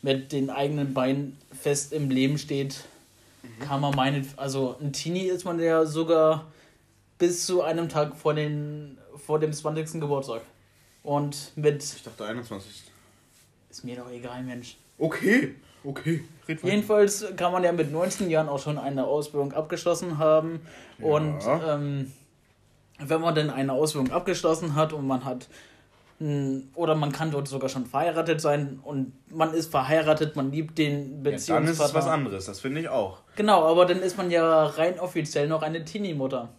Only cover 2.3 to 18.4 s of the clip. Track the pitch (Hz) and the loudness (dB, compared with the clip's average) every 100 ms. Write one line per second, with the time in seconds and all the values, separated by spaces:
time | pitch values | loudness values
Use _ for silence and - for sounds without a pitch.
2.3 | 147 - 139 139 - - - _ _ - | 0 -2 -4 -4 -8 -16 -20 _ _ -20
3.3 | _ 123 113 143 139 143 139 131 143 135 | _ -20 -12 -4 -2 0 2 2 0 -4
4.3 | - 139 135 131 - 147 139 160 180 185 | -8 -6 -2 -4 -4 -6 -6 -4 -4 -2
5.3 | 180 180 170 165 160 160 151 165 165 156 | -4 -4 0 2 4 2 0 2 6 6
6.3 | 156 - - - _ _ _ _ _ 175 | 4 -2 -20 -20 _ _ _ _ _ 2
7.3 | 175 - 180 156 165 165 151 151 - 156 | 2 0 0 2 0 0 0 -2 0 0
8.3 | 151 151 147 147 151 147 135 - 147 - | 0 0 -2 -6 -8 -12 -18 -20 -20 -2
9.3 | 151 156 147 156 156 156 165 147 139 131 | 0 2 -2 -4 -4 -4 -4 -2 -2 -2
10.3 | 113 - _ _ _ _ _ 147 143 147 | -8 -10 _ _ _ _ _ -4 -2 -2
11.3 | 143 - - 147 143 - - - - 107 | -6 -12 0 0 0 -6 -12 -16 -12 -8
12.3 | 117 117 101 98 - - - _ _ _ | -8 -8 -12 -12 -20 -20 -20 _ _ _
13.3 | _ _ _ _ - 127 123 123 123 123 | _ _ _ _ -16 -14 -12 -12 -14 -12
14.3 | 123 127 123 117 - _ _ 160 - 165 | -10 -10 -10 -14 -20 _ _ -4 0 4
15.3 | 240 294 - - _ 143 147 156 165 - | 4 4 -6 -20 _ -12 -6 -2 -2 -4
16.3 | - - 160 180 208 208 214 202 - 208 | -18 -10 -4 0 0 4 6 6 4 -6
17.3 | - 175 180 175 175 156 156 185 - 185 | -2 0 2 2 2 0 0 -2 -2 0
18.3 | 156 | 2